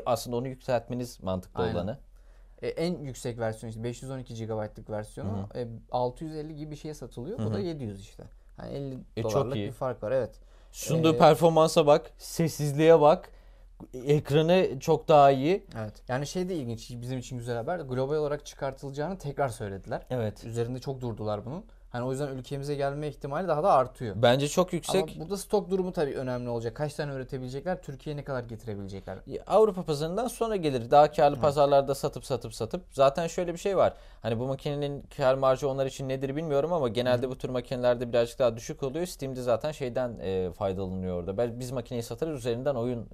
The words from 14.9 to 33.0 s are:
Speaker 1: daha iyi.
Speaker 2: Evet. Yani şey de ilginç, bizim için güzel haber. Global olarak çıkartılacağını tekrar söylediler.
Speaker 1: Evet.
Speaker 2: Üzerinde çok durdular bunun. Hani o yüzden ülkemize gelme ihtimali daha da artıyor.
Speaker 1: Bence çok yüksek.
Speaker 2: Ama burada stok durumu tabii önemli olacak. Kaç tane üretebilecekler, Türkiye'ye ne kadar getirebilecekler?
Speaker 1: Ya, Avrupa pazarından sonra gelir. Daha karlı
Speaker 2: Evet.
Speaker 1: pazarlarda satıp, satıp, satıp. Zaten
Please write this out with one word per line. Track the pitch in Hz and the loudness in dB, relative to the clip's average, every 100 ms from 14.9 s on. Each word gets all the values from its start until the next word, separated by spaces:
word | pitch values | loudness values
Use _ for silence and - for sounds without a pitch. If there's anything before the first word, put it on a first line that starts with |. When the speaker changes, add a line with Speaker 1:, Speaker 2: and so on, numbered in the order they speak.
| 156 - | 0 6
Speaker 1:
daha | 151 139 | 10 10
iyi. | 135 143 196 - 113 | 8 2 0 -2 -10
Speaker 2:
Evet. | 107 - - | -10 -12 -6
Yani | 127 143 | -4 -4
şey | 185 180 | -4 -4
de | 175 | -4
ilginç, | 120 113 - 120 | -4 -8 -10 -12
bizim | 123 131 | -8 -8
için | 120 127 | -6 -10
güzel | 117 117 | -4 -4
haber. | 120 175 | -4 -6
Global | 139 127 135 151 | -4 -2 -2 0
olarak | 147 147 - | -2 -4 -8
çıkartılacağını | - 139 139 139 139 156 190 | -8 -8 -8 -10 -6 -6 -6
tekrar | 143 139 139 | -8 -2 -2
söylediler. | 110 104 98 - - - | -2 -8 -8 -8 -10 -6
Speaker 1:
Evet. | 127 110 101 | -4 -4 -6
Speaker 2:
Üzerinde | 117 117 117 127 | -8 -4 -4 -4
çok | 139 131 | -8 -6
durdular | 123 107 107 104 110 | -6 -6 -4 -4 -6
bunun. | 165 - - - | -12 -14 -20 -10
Hani | 120 127 | -6 -4
o | |
yüzden | 131 143 | -4 -6
ülkemize | 135 123 139 139 143 | -8 -8 -8 -4 -2
gelme | 139 143 151 | -2 -2 -6
ihtimali | 135 143 147 185 | -8 -6 -4 -2
daha | 151 | 2
da | 190 | 4
artıyor. | 151 123 - 120 95 | 4 4 -2 -6 4
Speaker 1:
Bence | 120 131 147 | 6 6 4
çok | 185 180 | 2 0
yüksek. | 165 - 170 156 151 | -2 0 0 0 -6
Speaker 2:
Ama | |
burada | 160 190 | -8 -8
stok | - 208 175 | -2 -2 0
durumu | 190 185 | -2 -2
tabii | 180 143 127 | -2 -2 -2
önemli | 127 123 123 | -4 -4 -4
olacak. | 117 113 110 | -4 -4 -4
Kaç | 151 | -6
tane | - 147 | -4 -6
üretebilecekler, | 135 127 135 127 135 170 180 | -6 -8 -8 -8 -8 -6 -6
Türkiye'ye | - 135 - 147 | -8 -12 -10 -8
ne | |
kadar | 135 131 | -6 -6
getirebilecekler? | 120 110 117 101 98 98 98 95 - | -6 -10 -10 -8 -8 -10 -10 -12 -10
Speaker 1:
Ya, | - - | -12 2
Avrupa | 190 214 185 | 4 4 2
pazarından | 156 143 160 190 233 | -4 -2 -2 -4 -4
sonra | - 226 208 | -4 -2 0
gelir. | 156 131 117 | 0 -2 6
Daha | 143 151 | 8 8
karlı | - 147 143 | 6 4 4
Speaker 2:
Evet. | |
Speaker 1:
pazarlarda | 147 139 143 139 139 143 | 2 4 6 6 4 -2
satıp, | 147 131 - | -2 -6 -6
satıp, | 123 117 | -6 -6
satıp. | - 113 180 - | -8 -6 -6 -8
Zaten | - | 4